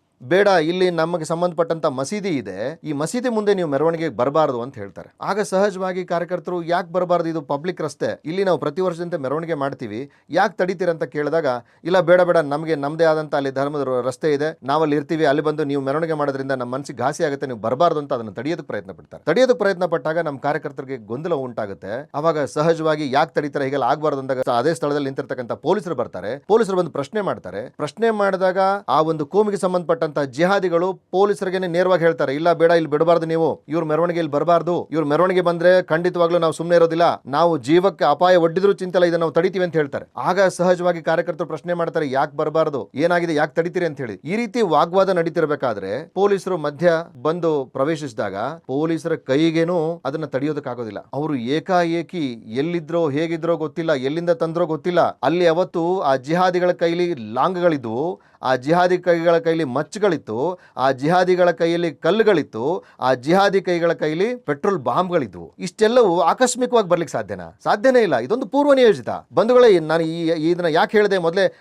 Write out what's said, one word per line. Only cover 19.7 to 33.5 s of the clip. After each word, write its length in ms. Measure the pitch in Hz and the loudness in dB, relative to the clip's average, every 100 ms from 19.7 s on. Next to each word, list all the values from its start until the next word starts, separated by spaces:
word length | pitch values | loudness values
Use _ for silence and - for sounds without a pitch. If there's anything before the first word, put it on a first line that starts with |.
| 180 180 | 0 -2
ಪಟ್ಟಾಗ 320 | 160 147 160 | -2 -2 -2
ನಮ್ಮ 200 | 160 139 | -2 -4
ಕಾರ್ಯಕರ್ತರಿಗೆ 580 | 143 156 147 139 131 131 | -4 -4 -6 -10 -10 -12
ಗೊಂದಲ 380 | 104 120 175 | -10 -8 -4
ಉಂಟಾಗುತ್ತೆ. 760 | 156 127 117 107 95 95 117 151 | -4 -4 -6 -8 -8 -10 -10 -8
ಅವಾಗ 300 | 139 160 151 | -2 0 0
ಸಹಜವಾಗಿ 680 | 139 151 160 160 160 151 147 | -2 0 2 2 0 -2 0
ಯಾಕೆ 220 | 135 160 | 0 0
ತಡೀತಾರೆ, 300 | - 147 143 | -2 -4 -4
ಹೀಗೆಲ್ಲ 200 | 135 139 | -4 -2
ಆಗ್ಬಾರ್ದು 360 | 123 151 151 139 | 0 0 0 -2
ಅಂದಾಗ 200 | 131 127 127 120 | -4 -4 0 0
ಅದೇ 180 | 135 | 0
ಸ್ಥಳದಲ್ಲಿ 300 | 165 147 147 | 0 -2 -2
ನಿಂತಿರ್ತಕ್ಕಂಥ 480 | 139 135 127 139 107 | -4 -6 -8 -8 -8
ಪೊಲೀಸರು 420 | 117 151 208 185 | -4 -2 -2 -2
ಬರ್ತಾರೆ. 500 | 139 104 92 95 139 - | -6 -6 -8 -8 -8 2
ಪೊಲೀಸರು 280 | 220 202 190 | 2 2 0
ಬಂದು 140 | 170 | -2
ಪ್ರಶ್ನೆ 300 | 135 135 214 | -4 -6 -4
ಮಾಡ್ತಾರೆ. 540 | 185 110 92 92 131 - | -4 -6 -8 -10 -10 -8
ಪ್ರಶ್ನೆ 340 | 147 - 226 | -8 -2 -2
ಮಾಡಿದಾಗ 480 | 214 196 185 185 185 190 202 202 | 2 0 0 0 2 0 0 0
ಆ 140 | 135 | 2
ಒಂದು 240 | 160 156 147 | 2 -2 0
ಕೋಮಿಗೆ 300 | 190 214 196 | 0 2 0
ಸಂಬಂಧಪಟ್ಟಂತ 560 | 185 185 170 165 160 | 0 0 0 -2 -2
ಜಿಹಾದಿಗಳು 800 | 151 139 120 175 202 185 165 185 | -2 -4 0 2 2 2 2 0
ಪೊಲೀಸರಿಗೇನೆ 760 | 185 _ 180 202 196 190 185 185 | -4 _ 2 2 2 -2 -2 -2
ನೇರವಾಗಿ 380 | 165 180 180 | 0 2 4
ಹೇಳ್ತಾರೆ, 300 | 165 160 139 | 4 2 0
"ಇಲ್ಲ, 180 | 139 170 | 0 2
ಬೇಡ, 180 | 160 165 | 4 4
ಇಲ್ಲಿ 200 | 170 160 | 4 2
ಬಿಡಬಾರ್ದು 360 | 147 165 170 160 | 2 4 4 2
ನೀವು, 360 | 165 160 | 0 0